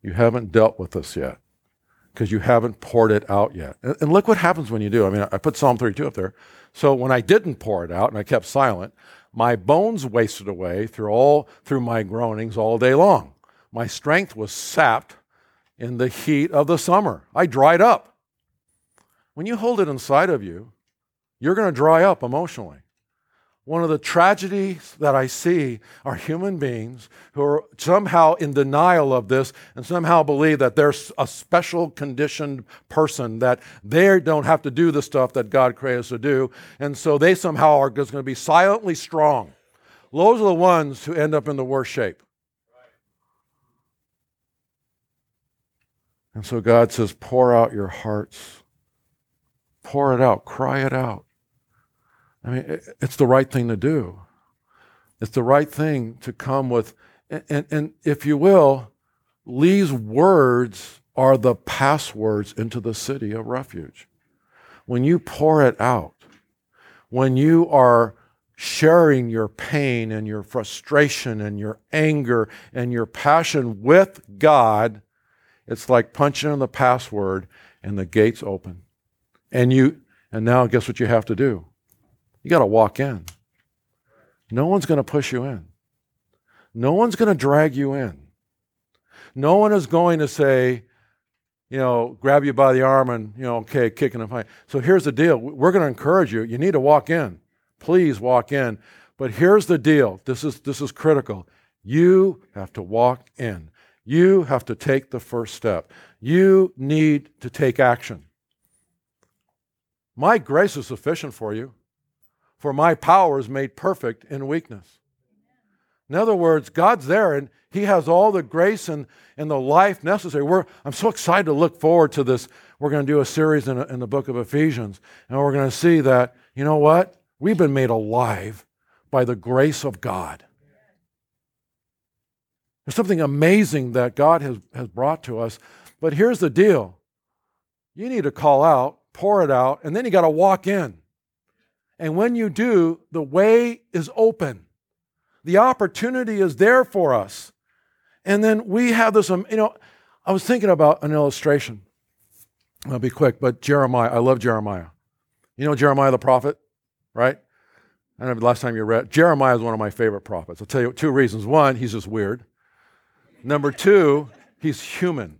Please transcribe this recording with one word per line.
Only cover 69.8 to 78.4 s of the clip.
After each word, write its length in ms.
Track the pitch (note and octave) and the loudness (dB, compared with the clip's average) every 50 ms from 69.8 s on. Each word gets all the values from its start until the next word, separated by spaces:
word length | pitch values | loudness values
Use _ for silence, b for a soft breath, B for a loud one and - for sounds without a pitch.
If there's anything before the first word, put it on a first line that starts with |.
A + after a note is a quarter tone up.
| C#3+ C3+ B2 A#2 A2+ A2 | -2 -2 -2 -4 -4 -6
and 160 | A2 G#2+ G#2+ | -8 -8 -8
your 160 | G#2+ G#2+ G#2 G2 | -8 -10 -10 -12
frustration 960 | _ - B2+ G#2 - - - _ - D3+ C#3+ D3 C#3 - - - C3 A2+ G#2+ | _ -8 -8 -8 -8 -14 -18 _ 0 2 2 2 2 0 -8 -8 -8 -8 -6
and 180 | G#2 G#2 G#2 G2+ | -8 -8 -8 -8
your 200 | G#2 G#2+ G#2+ _ _ _ | -10 -10 -12 _ _ _
anger 580 | - D#3 D#3 D#3 D3+ D3 C3+ A#2+ A#2+ A#2 A2 B B B B B B | -4 -2 0 0 -2 -2 -2 -2 -2 -2 -2 B B B B B B
and 180 | C3 A#2+ B2 | -8 -8 -6
your 140 | A#2+ A#2 A2+ | -6 -6 -6
passion 760 | A2 - - - D3 D3+ E3 E3 - - D3 B2+ A#2 A2 G2 | -8 -10 -2 2 2 2 2 2 0 -4 -4 -4 -4 -8 -6
with 400 | G#2+ B2+ D#3 F#3 G3 F#3+ - - _ - G2+ | 2 6 6 6 6 4 -4 -20 _ -20 -6
God, 640 | G2 D3+ D#3 D3+ C3+ A#2+ A2+ G#2+ G#2 A2+ A#2 G#2 G#2 _ _ _ _ _ _ _ _ _ _ _ _ _ | 2 4 4 6 6 4 4 2 0 0 -2 -4 -10 _ _ _ _ _ _ _ _ _ _ _ _ _
it's 220 | - A#2 - - - | -12 -12 -12 -2 2
like 220 | B2+ A#2+ A2+ - _ | 2 2 2 -2 _
punching 380 | - C#3+ C#3+ C#3 - C#3+ D3+ | -2 -2 -2 -2 -4 -4 -4
in 80 | D3 C#3 | -4 -4
the 80 | C3 | -6
password 800 | B2 - - C3+ B2 B2 B2 B2 - G#2+ G#2 G2 F#2+ F#2+ F#2+ F#2+ b b b b b b b | -6 -2 0 2 2 2 0 -4 -10 -8 -6 -4 -4 -4 -6 -8 b b b b b b b
and 160 | b G2 G#2 | b -10 -8
the 80 | G2 F#2+ | -8 -8
gates 380 | E2 - G#2+ G#2+ A#2 A2+ - | -2 2 2 2 2 2 -4